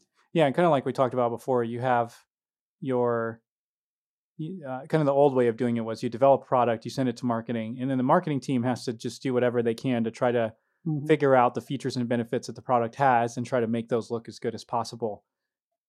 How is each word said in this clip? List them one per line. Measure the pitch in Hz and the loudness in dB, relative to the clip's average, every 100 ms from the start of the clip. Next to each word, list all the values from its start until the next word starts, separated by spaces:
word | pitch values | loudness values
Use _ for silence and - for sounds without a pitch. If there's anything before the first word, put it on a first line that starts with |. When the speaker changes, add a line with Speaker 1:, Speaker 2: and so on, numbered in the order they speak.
| _ _ _ | _ _ _
Speaker 1:
Yeah, | 170 143 | 2 2
and | |
kinda | 143 175 | 4 4
like | 139 | 2
we | 131 | 0
talked | 131 127 | 0 0
about | 127 120 | 2 0
before, | 113 - 123 | -2 0 0
you | 117 117 | 0 -2
have | 127 120 117 - _ _ _ _ _ _ | 0 0 0 -8 _ _ _ _ _ _
your, | 135 123 120 117 113 113 _ _ _ _ _ _ _ _ _ - | -4 0 0 0 -4 -8 _ _ _ _ _ _ _ _ _ -12
y-, | 156 185 135 | -12 -10 -10
uh, | 131 156 | -10 -2
kind | 160 | 0
of | 139 | 4
the | |
old | 139 143 | 6 6
way | 127 120 | 6 2
of | 110 | 2
doing | 123 117 | -2 -2
it | |
was | 113 110 | -4 -6
you | 123 | -6
develop | 117 139 135 - | 4 4 4 2
product, | 131 120 113 | 2 2 0
you | 120 | -4
send | 127 127 | -4 -4
it | 117 | -2
to | 123 | -4
marketing, | 113 117 117 110 127 | -4 -4 -6 -6 -6
and | 131 | -4
then | 131 | -2
the | |
marketing | 127 175 165 139 | 2 2 0 -4
team | - 127 | -2 -2
has | 123 117 | -2 -2
to | - | -6
just | 113 120 - | -8 -8 -6
do | 139 | -2
whatever | 123 123 120 | 0 2 2
they | 117 | 0
can | 113 135 117 | -2 -2 -2
to | 113 | -2
try | - 123 | 0 0
to | 120 110 - _ _ 165 | 0 -2 -6 _ _ -6
Speaker 2:
Mm-hmm. | 147 156 | -4 0
Speaker 1:
figure | 151 143 | 2 6
out | 127 120 120 | 6 4 0
the | |
features | - 135 131 123 | -6 -6 -4 -4
and | 117 | -2
benefits | 120 113 120 - | -2 -2 -4 -6
that | |
the | 117 | -10
product | - 123 113 | 0 0 0
has | - 139 120 120 127 | 0 2 4 2 -4
and | |
try | 117 127 | -4 -2
to | 113 | 0
make | 117 113 | -2 -2
those | 117 104 | -2 -2
look | 117 113 | -8 -8
as | - | -10
good | 117 | -8
as | 110 | -8
possible. | - 123 110 117 113 101 _ _ _ _ _ _ | -6 -6 -6 -8 -8 -8 _ _ _ _ _ _